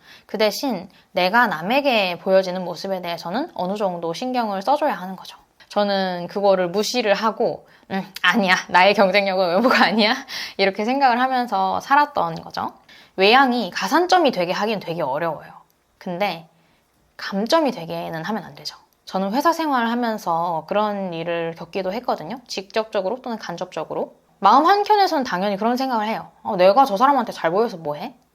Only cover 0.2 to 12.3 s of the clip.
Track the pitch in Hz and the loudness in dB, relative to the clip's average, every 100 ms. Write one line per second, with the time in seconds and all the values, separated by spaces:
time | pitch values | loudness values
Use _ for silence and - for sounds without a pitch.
0.2 | _ 208 214 202 277 190 190 _ _ 185 | _ 0 0 0 -4 -6 -8 _ _ -2
1.2 | 180 226 233 156 180 269 277 226 185 170 | 2 2 2 0 -2 0 2 0 0 -4
2.2 | 196 190 185 185 175 165 196 190 175 170 | 2 2 2 -4 -8 -8 -6 -6 -6 -8
3.2 | 170 214 311 - 180 208 196 175 165 170 | -6 -6 -6 -6 -6 -2 -4 -4 -6 -6
4.2 | 254 254 220 190 220 294 302 180 185 185 | -4 -4 -2 -4 0 0 0 -4 -8 -12
5.2 | - - _ _ - 208 208 196 190 175 | -16 -20 _ _ -6 -2 0 0 -2 -4
6.2 | 175 208 202 190 175 190 208 247 214 196 | -6 0 2 2 2 -2 -2 -2 2 2
7.2 | 220 208 208 - - _ - 196 - - | 0 0 -2 -2 -12 _ -8 -8 -8 0
8.2 | 180 226 185 185 - 180 190 202 196 202 | 2 4 2 2 2 6 6 6 4 4
9.2 | 196 185 180 180 240 233 185 214 214 262 | 2 0 2 2 4 4 4 4 2 0
10.2 | - - - - 196 196 214 269 269 233 | -6 -12 -12 0 0 0 -2 2 2 2
11.2 | 262 254 240 196 190 185 - 285 285 - | 0 0 -2 0 0 -2 0 2 2 0
12.2 | 170 | -4